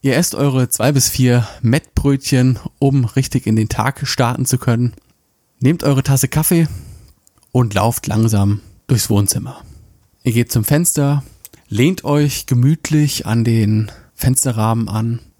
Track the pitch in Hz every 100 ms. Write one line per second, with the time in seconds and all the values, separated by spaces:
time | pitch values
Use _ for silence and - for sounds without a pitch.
0 | 135 131 175 - 143 131 123 - 123 139
1 | 113 - 127 123 110 - 117 139 _ -
2 | 143 139 - 131 127 123 - _ 139 139
3 | 117 - 131 127 - 110 107 - 113 -
4 | 139 - 120 123 127 127 - 117 123 -
5 | _ _ _ _ _ _ 127 165 - 135
6 | - 135 123 156 156 170 160 - - -
7 | - _ _ _ _ - 117 104 110 -
8 | - 107 113 107 98 104 - - - 120
9 | - 104 101 - - - - - - _
10 | _ _ 127 113 120 120 107 147 175 -
11 | 143 143 - - - - _ 104 143 185
12 | - 147 147 - - 123 131 160 - 156
13 | 147 - - 117 117 113 107 107 107 -
14 | - - 135 131 135 110 110 113 104 107
15 | 113 117 -